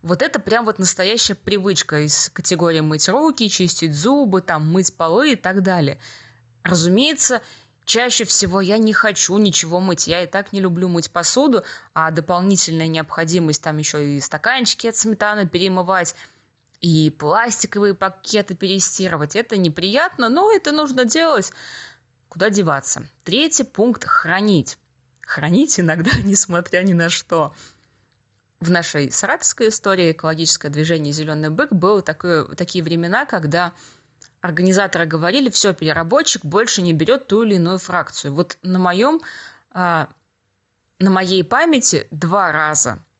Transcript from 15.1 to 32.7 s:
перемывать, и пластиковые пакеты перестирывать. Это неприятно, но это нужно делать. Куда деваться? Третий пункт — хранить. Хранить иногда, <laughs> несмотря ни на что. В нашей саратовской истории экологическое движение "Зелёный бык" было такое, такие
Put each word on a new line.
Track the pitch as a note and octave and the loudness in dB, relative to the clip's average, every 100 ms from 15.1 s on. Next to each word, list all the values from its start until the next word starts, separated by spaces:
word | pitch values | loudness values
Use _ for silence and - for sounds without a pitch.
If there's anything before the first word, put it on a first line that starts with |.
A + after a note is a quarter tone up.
| G#3+ G#3 G#3 F#3 | 0 0 0 -2
перемывать, | F3+ F#3+ F#3 F3+ F#3+ E3+ - - _ _ _ _ _ | 0 0 0 0 0 -2 -6 -18 _ _ _ _ _
и | F3 D#3+ D#3 | 2 4 2
пластиковые | D3 D3+ G3 A#3+ - - G3+ G3+ | 0 0 0 0 -2 -4 0 0
пакеты | G3 F#3+ F#3 - G#3+ G3+ F3+ | 2 -2 -4 -4 -2 -2 -4
перестирывать. | G3 F#3+ F#3 - F#3 E3 D3 G3 | -2 0 -2 -2 -2 -2 -2 -2
Это | A3+ G#3+ | -2 0
неприятно, | F3 D3+ F3+ A#3 F4 - A#3 | 0 0 -2 0 -2 -2 0
но | C4+ G#4 | 2 4
это | G#4+ - | 2 2
нужно | D4+ D4+ B3+ B3 | -2 0 0 0
делать. | D#4+ E4 C4 - - - - - - _ _ _ | 2 2 0 -2 -10 -18 -18 -20 -20 _ _ _
Куда | E3+ G3+ | -2 0
деваться? | G3+ E3+ C#3 - - - _ | 2 2 0 -4 -8 -8 _
Третий | - G3+ D#4 - | -4 0 0 0
пункт — | C4+ - A3+ A3+ - | -4 0 0 0 0
хранить. | - E3 F#3 G#3+ F#3 B2 - _ _ _ _ | -2 0 0 2 2 0 -8 _ _ _ _
Хранить | - - D3+ F3 C#4+ - | -8 -4 0 2 2 2
иногда, | E3+ D#3+ F3 B3 | 0 0 0 0
<laughs> | |
несмотря | G3 G3+ - F3 F3 F3+ | 2 0 0 -2 0 0
ни | F#3+ | 2
на | E3+ E3+ | 2 2
что. | F3 - E3+ D3 - - _ _ _ _ _ _ _ _ _ | -2 -2 -2 -2 -6 -20 _ _ _ _ _ _ _ _ _
В | E3 | 0
нашей | F3 E3 D3+ C#3+ | 0 0 -2 -2
саратовской | - G#3 D4+ - - A3 | -2 -4 -2 -2 0 0
истории | A3 G3+ F#3+ E3+ | 0 -2 2 2
экологическое | D#3+ D#3+ D#3+ D#3+ - D3+ | 0 -2 -2 -2 -2 -2
движение | C#3+ D#3 E3 D3 | -2 0 0 -2
"Зелёный | D3 D#3 D3+ D#3 | -4 -4 -2 -2
бык" | D#3+ D4 | -2 0
было | F#3+ F3+ G#3 | 2 2 2
такое, | F3+ D#3 F3+ E3 - D3 | 0 -4 0 0 0 -6
такие | F3+ | -4